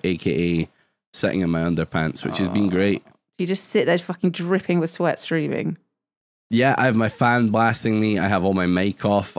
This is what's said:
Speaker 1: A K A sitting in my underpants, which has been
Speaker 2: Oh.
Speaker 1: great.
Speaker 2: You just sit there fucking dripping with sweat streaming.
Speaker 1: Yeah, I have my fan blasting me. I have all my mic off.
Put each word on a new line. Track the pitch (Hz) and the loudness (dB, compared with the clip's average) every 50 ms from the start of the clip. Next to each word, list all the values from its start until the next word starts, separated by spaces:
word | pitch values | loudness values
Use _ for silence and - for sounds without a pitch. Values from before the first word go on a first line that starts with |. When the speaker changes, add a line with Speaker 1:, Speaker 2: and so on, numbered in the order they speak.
| - | -2
Speaker 1:
A | 92 90 80 | -2 -2 -2
K | - - 69 80 87 87 85 82 | -2 -2 0 0 0 0 0 0
A | 82 - _ _ _ _ _ _ _ _ - | -2 -4 _ _ _ _ _ _ _ _ -8
sitting | - - 98 - 95 | -2 -2 0 0 0
in | 90 85 | 0 0
my | 85 82 | 0 0
underpants, | 82 87 85 82 82 - - 82 80 80 - - - | 0 0 0 -2 -2 -2 -2 -2 -2 -2 -4 -6 -8
which | - - - | -6 -4 -2
has | 98 90 | -4 -2
been | - 104 101 | 0 0 0
Speaker 2:
Oh. | 95 | 0
Speaker 1:
great. | 90 90 98 101 95 - _ _ _ _ _ _ _ - | 2 2 2 0 0 -2 _ _ _ _ _ _ _ -6
Speaker 2:
You | 180 170 | -4 -4
just | 190 190 - - | -4 -6 -6 -2
sit | - 214 - | 0 0 2
there | 151 175 175 | 2 0 0
fucking | 175 - 175 - - 185 | -2 -6 -8 -2 -2 -2
dripping | 165 - 170 175 190 190 - - 175 175 | -2 -2 -2 -2 -2 -2 0 0 0 0
with | 165 165 | 0 -2
sweat | - - 170 160 - - | -4 -2 -2 -2 -2 -2
streaming. | - - 165 160 147 143 135 - - 160 165 - _ _ _ _ _ _ _ _ _ _ _ _ _ - | -4 -4 -4 -2 -2 -2 -4 -4 -4 -6 -6 -8 _ _ _ _ _ _ _ _ _ _ _ _ _ -2
Speaker 1:
Yeah, | 110 117 127 139 - - | 0 2 4 4 2 4
I | 123 | 2
have | 131 110 | 2 4
my | 113 113 107 | 4 2 0
fan | - - 127 120 120 123 117 110 | 2 2 2 2 4 4 2 2
blasting | 104 113 113 113 113 - - 113 110 107 | 2 4 2 2 2 0 -2 0 0 2
me. | 110 107 104 95 | 2 0 0 0
I | 90 98 | 0 0
have | 104 92 90 | 0 2 2
all | 98 95 | 2 2
my | 95 90 | 2 2
mic | 90 90 90 95 104 98 - - | 2 2 2 0 0 -2 -2 0
off. | 104 101 101 90 - - | 2 2 2 0 -2 -10